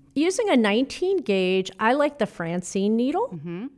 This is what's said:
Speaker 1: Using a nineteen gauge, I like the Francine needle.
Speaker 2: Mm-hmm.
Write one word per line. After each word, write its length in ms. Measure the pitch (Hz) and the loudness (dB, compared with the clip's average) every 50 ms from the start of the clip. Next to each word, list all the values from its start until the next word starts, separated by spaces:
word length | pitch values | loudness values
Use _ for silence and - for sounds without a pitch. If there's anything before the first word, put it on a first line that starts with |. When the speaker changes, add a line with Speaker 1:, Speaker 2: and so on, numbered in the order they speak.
| _ _ - | _ _ -2
Speaker 1:
Using 340 | 277 311 370 370 - 453 403 | 0 0 2 2 0 2 4
a 60 | 302 | 4
nineteen 600 | 247 220 202 202 240 269 269 - - 359 370 403 | 4 4 4 2 2 0 -2 -4 -4 -2 0 0
gauge, 560 | 349 - - 196 190 185 185 185 190 185 - - - | 0 0 0 0 0 2 2 2 0 0 -2 -4 0
I 140 | 220 226 262 | 2 2 2
like 240 | 294 285 294 294 - | 2 2 0 0 -2
the 80 | 214 | -4
Francine 680 | - - - 170 165 175 180 - - - 196 196 208 220 | -4 -4 -6 -6 -6 -4 -6 -6 -6 -4 -2 0 0 2
needle. 360 | 233 247 269 320 381 480 554 185 | 0 0 0 0 -2 -2 -4 -6
Speaker 2:
Mm-hmm. 320 | 151 147 175 170 180 233 285 - | -10 -10 -10 -10 -10 -10 -12 -14